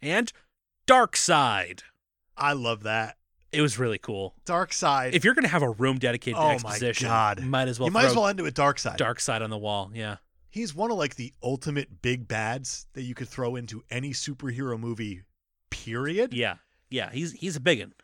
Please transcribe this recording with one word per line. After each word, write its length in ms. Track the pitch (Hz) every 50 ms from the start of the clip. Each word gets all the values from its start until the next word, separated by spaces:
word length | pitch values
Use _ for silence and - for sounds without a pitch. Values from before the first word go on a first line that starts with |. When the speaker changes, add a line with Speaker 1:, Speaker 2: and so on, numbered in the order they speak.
Speaker 1:
and 300 | - 147 170 214 240 - - _ _ _ _ _ _ _ _ _ _ -
Darkseid. 960 | 262 254 233 - - - - - 170 151 139 120 107 98 90 87 92 - - - _ _ _ _ _ _ _ _ _ -
Speaker 2:
I 160 | 139 143 143
love 300 | 139 120 117 113 104 107
that. 340 | 107 107 113 110 107 - _ _ _ _ _ _ _
Speaker 1:
It 100 | - 151
was 180 | 151 143 104 110
really 180 | 127 117 107 -
cool. 380 | - - 110 98 98 92 - - -
Speaker 2:
Darkseid. 680 | - 175 170 190 185 - - 190 156 139 135 127 127 147
Speaker 1:
If 100 | 170 131
you're 100 | 208 254
gonna 140 | - 151 -
have 140 | 160 165
a 80 | 143 123
room 280 | 110 107 127 135 135 131
dedicated 380 | 131 123 120 120 - 127 113
to 60 | -
Speaker 2:
Oh 60 | 156 151
my 60 | 143
Speaker 1:
exposition, 540 | 127 117 110 104 104 123 120 113 - 127 117
Speaker 2:
God. 320 | 113 113 110 107 104 101
Speaker 1:
you 40 | 131
might 220 | 131 139 131 131 127
as 120 | 120 113
well 80 | 131 120
Speaker 2:
You 60 | 190
might 120 | 226 254
as 80 | 262 247
Speaker 1:
throw 80 | 233
Speaker 2:
well 80 | 208 202
end 100 | 202 190
it 40 | 170
with 100 | 151 -
Darkseid. 420 | - 143 143 139 - - 123 - -
Speaker 1:
Darkseid 440 | 139 113 120 - - - 120 110
on 80 | 110 107
the 80 | 110 104
wall, 340 | 104 104 104 101 95 95 110
yeah. 240 | 113 110 104 101 - _ _ _ _ _ -
Speaker 2:
He's 240 | - 208 233 196 143
one 160 | 165 214 233
of, 60 | 233 190
like, 180 | 151 139 -
the 180 | - 135 127 - - -
ultimate 580 | 123 135 131 - 156 147 143 135 - 98 87
big 280 | - 120 127 123 117 -
bads 580 | 110 110 110 110 120 135 131 - - - - - -
that 80 | 135
you 120 | 131 123 123
could 140 | - 131 -
throw 300 | - - 127 120 127 123
into 260 | 120 110 113 110 - -
any 220 | 117 123 131 143
superhero 680 | 127 - - 147 143 131 - 131 120 127 135 131 117 110
movie, 440 | 113 120 117 104 113 104 95 90 98 _ _ _ _ _ _ _ _ _
period. 640 | - - - 113 113 120 135 147 170 202 240 254 170
Speaker 1:
Yeah. 220 | 120 117 101 87 - _ _ _ _ _ _
Yeah, 220 | 123 123 107 92
he's, 220 | 104 139 170 165 -
he's 240 | - - 190 160 147
a 20 |
biggin. 340 | 127 175 160 110 92 - - _